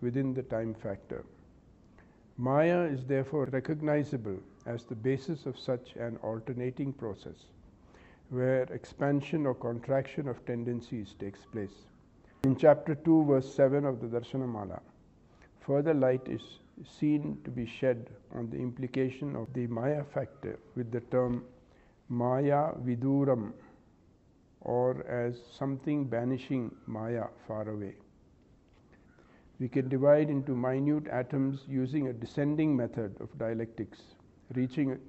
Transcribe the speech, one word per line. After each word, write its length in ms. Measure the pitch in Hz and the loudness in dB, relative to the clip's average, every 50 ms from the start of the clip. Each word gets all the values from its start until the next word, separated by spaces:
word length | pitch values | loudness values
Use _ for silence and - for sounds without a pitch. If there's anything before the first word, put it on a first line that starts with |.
within 340 | 123 123 120 139 135 135 127 | -4 -2 0 0 0 0 -2
the 80 | 131 123 | -4 -4
time 300 | - 117 110 117 113 107 | -4 -4 -2 -2 -4 -6
factor. 520 | 107 - 107 98 98 - - 60 - - - - - - - - - - - - - - - - - - - - - - - - - | -6 -6 -6 -6 -8 -8 -10 -10 -10 -10 -14 -18 -20 -20 -20 -20 -20 -20 -20 -20 -20 -20 -20 -20 -20 -20 -20 -20 -20 -20 -18 -8 -4
Maya 460 | 123 131 135 147 160 170 175 175 175 | 0 4 4 6 6 6 4 4 2
is 220 | 160 139 127 127 | 0 -2 -4 -2
therefore 400 | 127 139 135 131 - 156 151 131 | 0 0 0 0 0 -2 -2 -2
recognizable 920 | 131 131 131 127 - 160 151 151 151 147 147 143 147 147 127 107 104 95 92 - - - - - 117 | 0 -2 -2 -2 -2 -4 -2 0 2 2 2 0 0 -4 -4 -4 -6 -8 -8 -10 -16 -20 -14 -10 -8
as 160 | 120 117 - | -8 -8 -8
the 120 | - 127 | -10 -10
basis 520 | 107 107 131 135 135 - - 160 143 - 139 | -2 0 0 0 0 -2 -6 -6 -6 -6 -8
of 100 | 123 - | -8 -6
such 380 | - - 127 120 - - - | -4 -4 -4 -4 -4 -12 -10
an 220 | - 117 120 113 - | -8 -6 -6 -6 -6
alternating 720 | - 110 110 113 110 - 123 123 123 127 127 - 143 139 131 | -6 -6 -6 -4 -6 -6 -6 -4 -4 -4 -4 -4 -6 -6 -6
process, 520 | - 117 110 98 - - 73 80 - - - - - - - - - - - - - - - - - - - | -6 -8 -8 -8 -10 -12 -16 -16 -16 -20 -20 -20 -20 -20 -20 -20 -20 -20 -20 -20 -20 -20 -20 -20 -20 -14 -6
where 340 | 127 123 127 131 131 131 127 | -2 0 2 4 4 2 2
expansion 840 | - - 120 - - - - 139 143 143 143 139 - - 160 147 135 | 0 -4 -10 -10 -12 -4 0 2 2 2 2 2 0 0 0 2 0
or 80 | 123 | 0
contraction 720 | - - 117 120 117 - - 135 135 131 - - - 147 135 | 0 -2 -4 -4 -4 -2 0 0 0 0 -2 -6 -6 -4 -4
of 180 | 117 - - | -6 -6 -6
tendencies 680 | - 120 120 120 120 120 117 117 - 131 113 101 - - - | -6 -4 -4 -2 -2 -4 -4 -6 -6 -8 -8 -8 -10 -10 -10
takes 260 | 101 98 98 - - - | -10 -10 -10 -12 -16 -10
place. 220 | - 113 101 98 - - - - - - - - - - - - - - - | -6 -6 -6 -6 -10 -16 -20 -20 -20 -20 -20 -20 -20 -20 -20 -20 -6 0 2
In 120 | 135 131 | 2 4
chapter 380 | - - 151 143 143 - - 151 | 8 8 8 8 8 4 -2 -4
two, 320 | 143 - 165 160 160 156 | 0 4 6 8 8 8
verse 260 | 143 135 131 131 - | 6 6 4 4 0
seven 320 | - - 139 131 139 143 143 | 4 4 6 6 6 4 2
of 160 | 139 131 113 | 0 -2 -2
the 60 | 120 | -4
Darshanamala, 760 | 117 117 120 113 - - 135 131 123 113 104 101 92 - - - - - - - - - - - - - - - - - - | -4 -4 -4 -4 -2 -4 -4 -2 -2 -4 -6 -6 -8 -10 -12 -14 -18 -20 -20 -20 -20 -20 -20 -20 -20 -20 -20 -20 -20 -20 -14
further 360 | - - 139 143 147 165 156 | -2 0 2 2 4 4 4
light 320 | 139 127 127 131 127 127 - | 4 4 4 4 2 0 -4
is 320 | - 110 - - - - - - - - 147 - - - | -6 -8 -8 -12 -18 -20 -20 -20 -20 -20 -20 -20 -6 -2
seen 400 | 156 151 151 147 147 151 143 143 - | 2 2 2 2 0 -2 -6 -6 -8
to 60 | 139 | -8
be 160 | 123 123 117 | -6 -6 -6
shed 460 | 113 - - 139 131 123 113 117 - - - - - - | -6 -4 0 2 2 2 0 -4 -10 -16 -20 -18 -12 -8
on 160 | 123 117 110 | -8 -6 -6
the 60 | - 135 | -4 -4
implication 800 | 127 123 120 - 131 123 - 131 131 127 127 - 147 143 135 | -4 -4 -4 -6 -6 -4 0 0 0 0 -2 -4 -6 -6 -6
of 160 | 120 110 - - | -6 -6 -6 -4
the 100 | 131 120 | -4 -4
Maya 380 | 117 120 113 120 143 151 147 139 | -2 -2 -2 0 0 0 0 -4
factor 560 | 139 - 143 131 - - - - 98 104 - - - - | -4 -4 -6 -6 -6 -8 -10 -10 -10 -10 -10 -14 -10 -8
with 160 | 127 123 117 | -6 -6 -4
the 100 | 117 120 | -4 -6
term 420 | 117 - - 127 127 123 120 117 117 - - - - - - - - - - _ _ - | -4 0 2 2 2 2 0 -4 -6 -10 -18 -20 -20 -20 -20 -20 -20 -20 -20 _ _ -6
Maya 640 | 123 120 120 123 127 131 147 143 143 143 151 165 - - 123 | -2 0 2 2 2 2 4 4 4 4 2 0 -2 -4 -2
Viduram, 680 | 127 123 117 127 139 139 139 139 135 127 117 104 101 - - - - - - _ - _ _ _ - - _ _ _ _ _ _ _ _ _ - | -2 -2 0 2 2 4 4 4 4 4 2 0 -4 -8 -12 -18 -20 -20 -20 _ -20 _ _ _ -20 -20 _ _ _ _ _ _ _ _ _ -4
or 400 | - 120 123 123 127 131 135 - - | -2 0 2 2 2 0 -2 -4 -4
as 340 | 120 123 120 120 120 - - - - - | -2 -2 -2 -2 -4 -6 -12 -18 -10 -6
something 480 | 143 139 139 135 - 156 147 147 139 | -4 -4 -4 -2 -2 -2 0 0 0
banishing 680 | 123 117 117 120 123 135 123 - - 143 127 117 - - - - | 0 -2 0 0 0 0 -2 -2 -2 -2 -2 -2 -4 -6 -10 -12
Maya 400 | - 113 107 110 113 120 117 104 104 - - - - | -8 -8 -6 -4 -2 -2 -2 -2 -4 -8 -12 -10 -8
far 200 | 110 107 107 107 | -6 -4 -4 -4
away. 280 | 107 104 101 95 - - - - - - - - - - _ _ - - _ _ - - - - - - - - - - - - - - - - - - | -4 -6 -6 -8 -10 -14 -20 -20 -20 -20 -20 -20 -20 -20 _ _ -20 -20 _ _ -20 -20 -20 -20 -20 -20 -20 -20 -20 -20 -20 -20 -20 -20 -20 -20 -8 -6
We 80 | 131 120 | -6 0
can 220 | - 143 127 131 | 0 0 0 2
divide 400 | 139 131 139 143 147 151 156 151 | 2 6 8 8 8 8 8 4
into 260 | 143 139 135 147 131 | 2 0 0 0 -2
minute 520 | 120 123 127 131 135 139 147 151 151 151 - | 0 0 0 0 2 2 2 2 0 -2 -2
atoms 540 | - 123 127 - 147 139 135 135 135 135 - 139 | -2 -2 -2 0 0 0 0 0 0 -4 -8 -4
using 400 | 135 131 131 127 147 151 135 131 | -2 -2 -2 0 0 -2 -2 -2
a 60 | 120 | -4
descending 640 | 113 117 - - 156 143 147 151 156 156 156 143 | -6 -8 -6 -2 0 0 0 2 2 2 4 4
method 400 | 123 117 110 - 117 110 101 - - | 2 2 0 -2 -4 -4 -4 -6 -10
of 160 | 107 - - 139 | -12 -12 -8 -4
dialectics, 600 | 117 113 113 113 117 113 - - 104 95 - - - - - - - - - - - - 123 | -4 -2 -2 -2 -4 -6 -6 -8 -8 -8 -10 -18 -20 -20 -20 -20 -20 -20 -20 -20 -16 -6 -2
reaching 460 | 127 127 127 - 160 143 135 127 - - | -2 -2 0 0 0 0 0 0 -4 -8